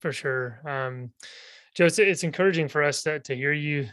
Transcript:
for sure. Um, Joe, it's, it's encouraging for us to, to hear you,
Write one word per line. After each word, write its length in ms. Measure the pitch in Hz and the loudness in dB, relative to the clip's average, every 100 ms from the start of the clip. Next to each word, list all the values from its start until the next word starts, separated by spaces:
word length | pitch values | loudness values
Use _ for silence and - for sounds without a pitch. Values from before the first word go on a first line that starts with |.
for 120 | 165 | -6
sure. 480 | - 139 131 123 117 147 | -4 -2 -2 -4 -8 -8
Um, 440 | 135 131 127 123 - - - - - _ | -4 -4 -6 -12 -14 -20 -20 -20 -20 _
Joe, 120 | - 170 | 2 4
it's, 120 | 170 | 6
it's 260 | 190 160 | 4 2
encouraging 440 | 165 160 190 165 147 | -2 2 2 2 0
for 140 | 151 | 2
us 200 | 147 143 | 2 0
to, 180 | 156 151 | -2 -4
to 140 | - | -4
hear 180 | 127 143 | -2 0
you, 360 | 147 147 143 120 | 0 -2 -2 -4